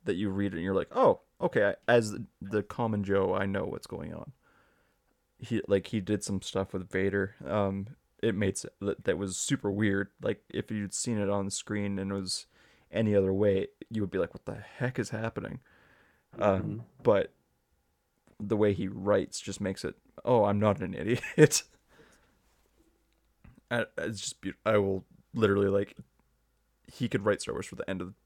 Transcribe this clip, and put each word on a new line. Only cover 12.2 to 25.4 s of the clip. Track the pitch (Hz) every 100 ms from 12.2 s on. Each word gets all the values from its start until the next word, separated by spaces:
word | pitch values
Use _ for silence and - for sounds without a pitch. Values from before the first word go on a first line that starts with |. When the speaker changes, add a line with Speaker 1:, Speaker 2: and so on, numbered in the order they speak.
| 92 - - _ _ _ _
Speaker 1:
any | 104 107
other | 104 95
way, | 95 104 95 90 _ -
you | 113
would | 98
be | 95
like, | 85
"What | -
the | - 107
heck | 101 - 123 127
is | 107
happening?" | 110 113 - - - _ _ _ _ _ _ _ -
Um, | 104 95
Speaker 2:
Mm-hmm. | 107 104 117 _
Speaker 1:
but | - 101 - _ _ _ _ _ _ _ _ _ _ _
the | 104 107
way | 104
he | 101 95
writes | 98 98 104 - -
just | - 95
makes | 101 95 -
it, | - _ -
"Oh, | - 123
I'm | 101 104
not | 107 98
an | 92
<laughs> | - 90 123 - -
idiot." | 151 - - _ _ _ - _ _ _ _ _ _ _ _ _ _ _ _ _ - - _
And | 117 - -
it's | 78 104
just | - -
beau-, | 95 - 107
I | 107
will | 98 95 - _ _
literally, | -